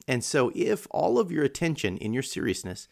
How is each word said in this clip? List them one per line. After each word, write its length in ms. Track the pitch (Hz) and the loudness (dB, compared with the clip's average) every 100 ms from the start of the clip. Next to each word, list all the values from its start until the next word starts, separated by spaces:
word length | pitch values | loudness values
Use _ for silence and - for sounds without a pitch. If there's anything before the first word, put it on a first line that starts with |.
| - | -2
And 140 | 127 | -2
so 260 | - 143 123 | 2 2 2
if 320 | - 175 214 - | 2 0 0 -2
all 280 | - 160 240 | 0 2 4
of 120 | 190 | 2
your 140 | 160 | 2
attention 520 | 139 - 170 151 98 92 | 0 2 -2 0 -2 -2
in 140 | 107 | -2
your 80 | 123 | -2
seriousness 680 | 131 - 85 90 92 92 - | -4 -4 -2 -2 -4 -10 -14